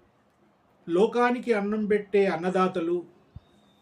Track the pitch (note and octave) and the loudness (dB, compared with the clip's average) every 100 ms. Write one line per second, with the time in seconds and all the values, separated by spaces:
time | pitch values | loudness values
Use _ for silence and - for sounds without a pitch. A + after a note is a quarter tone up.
0 | _ _ _ _ _ _ _ _ - E3+ | _ _ _ _ _ _ _ _ -2 2
1 | G#3+ A#3 A#3+ B3 A#3 G#3+ G3+ G#3+ G#3 G#3 | 2 2 0 0 -2 -2 -2 -2 0 -2
2 | G3+ G#3 G3 D#3+ F3+ F#3 F#3 F#3 E3+ F3 | 0 0 2 0 -2 0 0 0 -4 -4
3 | E3+ _ _ - - _ _ _ | -6 _ _ -20 -20 _ _ _